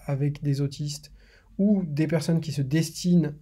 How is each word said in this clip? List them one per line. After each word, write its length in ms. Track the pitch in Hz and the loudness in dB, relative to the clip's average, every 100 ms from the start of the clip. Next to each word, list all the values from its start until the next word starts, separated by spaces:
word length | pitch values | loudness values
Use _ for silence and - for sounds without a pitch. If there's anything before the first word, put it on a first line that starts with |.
| - | -6
avec 360 | 139 147 147 | -2 -2 -2
des 180 | 147 139 | -2 0
autistes 520 | 143 - 147 147 - - - - _ - | -2 -4 -8 -8 -14 -20 -20 -20 _ 0
ou 240 | 208 196 | 2 2
des 220 | 160 143 151 | 0 -2 0
personnes 340 | 165 175 165 | 0 2 0
qui 120 | 151 | 0
se 100 | 143 | -4
destinent, 720 | 131 160 165 - 175 175 147 147 | 0 0 0 -2 2 4 2 -4